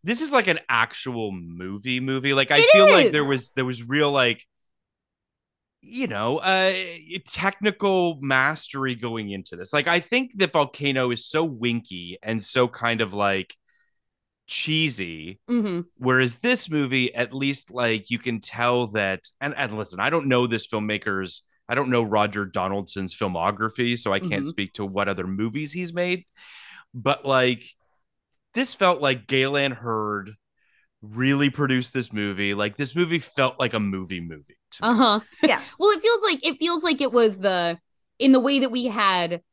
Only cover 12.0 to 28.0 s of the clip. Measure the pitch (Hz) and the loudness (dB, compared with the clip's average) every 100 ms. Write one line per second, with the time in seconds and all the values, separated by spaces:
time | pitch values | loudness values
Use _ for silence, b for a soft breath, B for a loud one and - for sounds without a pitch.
12 | 87 90 110 113 98 131 123 - 117 113 | -14 -10 -6 -4 0 2 2 0 -2 -2
13 | 104 104 101 95 92 - _ _ _ _ | -2 0 0 0 -4 -16 _ _ _ _
14 | _ _ _ _ - - - 156 156 107 | _ _ _ _ -10 -6 -2 0 0 -2
15 | 90 80 78 101 - 240 208 175 175 _ | -8 -10 -14 -16 -4 -2 -2 -4 -8 _
16 | 127 127 127 117 240 254 - 151 135 131 | 2 4 2 0 0 0 0 0 0 0
17 | 123 120 120 131 139 139 - 123 120 113 | 0 -2 -4 -2 -2 -4 -8 -2 0 0
18 | - 120 127 113 - 117 120 123 117 107 | -4 -6 -4 -6 -8 -2 2 2 0 0
19 | 98 95 - _ 143 139 127 107 101 90 | 0 -2 -8 _ -8 -4 -6 -6 -8 -2
20 | 120 165 139 123 123 113 - 110 107 107 | 0 0 2 2 2 -2 -4 -4 -2 -4
21 | 107 95 92 - _ _ - 123 131 123 | -4 -4 -6 -8 _ _ -4 -2 0 0
22 | 110 104 104 101 98 98 95 101 92 101 | 2 2 0 -2 -4 -4 -2 -4 -6 -8
23 | 92 - 101 87 90 101 110 - 120 120 | -8 -4 -4 -2 -2 -2 -6 -2 -2 -2
24 | 107 98 180 98 92 82 95 - 98 98 | -2 -2 0 -4 -4 -6 -8 -6 -6 -2
25 | 101 95 92 95 113 127 151 170 175 170 | -2 -2 -6 -4 -4 -4 -8 -8 -6 -4
26 | 180 180 - B B B B B B 123 | -2 -4 -8 B B B B B B -4
27 | 131 139 139 131 127 120 - _ _ _ | -2 -2 2 2 2 0 -8 _ _ _